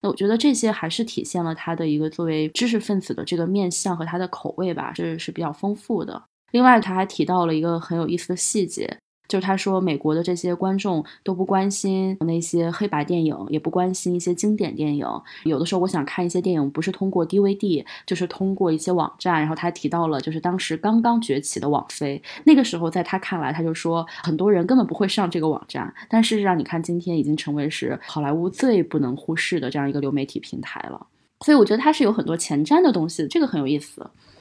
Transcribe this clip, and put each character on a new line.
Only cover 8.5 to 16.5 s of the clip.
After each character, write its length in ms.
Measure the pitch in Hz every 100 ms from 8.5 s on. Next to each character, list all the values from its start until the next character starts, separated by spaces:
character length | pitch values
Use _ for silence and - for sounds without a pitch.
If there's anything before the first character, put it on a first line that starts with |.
| 220 175
节， 300 | - - - _ _ -
就 100 | 190
是 60 |
他 100 | 190
说 240 | 190 196 190
美 160 | 185
国 200 | 143 156
的 80 | 160
这 120 | 170
些 200 | 175 180
观 240 | 170 190 196
众 260 | 202 165 151 -
都 120 | -
不 100 | 185
关 260 | 190 190 196
心 460 | 196 196 190 190 190
那 200 | 165 165
些 300 | 165 175 165
黑 180 | 170 202
白 160 | 151
电 180 | 147 175
影， 140 | 156 - 95
也 80 | 151
不 100 | 160
关 240 | 185 185
心 220 | 185 180
一 40 | 175
些 140 | 180
经 240 | 175 208 214
典 180 | 180
电 220 | - 151 147
影。 100 | 62 55 - -
有 140 | 151 139
的 80 | 165
时 80 |
候 80 | 185
我 40 | 185
想 160 | 180 139
看 180 | -
一 40 | 175
些 100 | 180
电 140 | 185